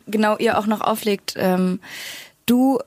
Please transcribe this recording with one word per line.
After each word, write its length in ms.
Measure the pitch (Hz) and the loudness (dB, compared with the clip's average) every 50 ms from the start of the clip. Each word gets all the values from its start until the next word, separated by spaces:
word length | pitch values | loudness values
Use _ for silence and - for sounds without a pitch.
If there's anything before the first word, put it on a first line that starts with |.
| _ | _
genau 320 | 208 214 214 214 214 214 - | -4 0 0 2 2 2 2
ihr 200 | 226 226 - 214 | 0 0 2 2
auch 80 | 208 | 0
noch 140 | 220 214 - | 0 0 0
auflegt. 540 | - - 220 220 - 214 202 - - - - | 0 -2 -2 0 0 -2 -2 -2 -4 -10 -6
Ähm, 440 | - 190 185 180 185 185 185 180 - - - - - - - - - - - _ _ - | 0 0 2 2 2 2 0 -2 -4 -8 -14 -14 -14 -12 -14 -14 -16 -18 -20 _ _ -2
du, 320 | - 240 247 262 269 269 - - | 0 2 4 4 4 2 0 -2